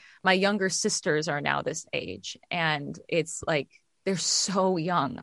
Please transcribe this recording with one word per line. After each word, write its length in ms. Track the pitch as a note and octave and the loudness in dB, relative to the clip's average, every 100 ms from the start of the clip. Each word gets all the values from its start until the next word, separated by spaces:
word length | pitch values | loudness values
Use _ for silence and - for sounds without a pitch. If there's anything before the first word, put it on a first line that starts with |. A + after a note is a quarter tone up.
| - - | -20 -2
my 120 | F#3 | 4
younger 340 | F#3 G3 G#3 F#3+ | 4 4 2 0
sisters 580 | - G#3+ - F#3 D3+ D#3+ | 0 0 0 0 0 0
are 140 | D3 | -2
now 220 | C#3+ C#3+ | 0 0
this 240 | C#3 D#3+ - | 0 -6 -6
age, 440 | D3+ F2+ F#2+ - - - | -8 -6 -10 -12 -14 -6
and 440 | F3 E3 D3+ C#3+ D#3 - | -2 0 0 -4 -10 -4
it's 340 | E3+ D#3+ - | -2 -2 -4
like, 240 | - D#3 C3 _ _ _ | -2 -2 -2 _ _ _
they're 120 | - F#3 | -4 -2
so 600 | - - - G3 F#3 F#3 | 0 0 0 2 2 2
young. 440 | D#3+ E3+ C#3 - | 0 0 0 -2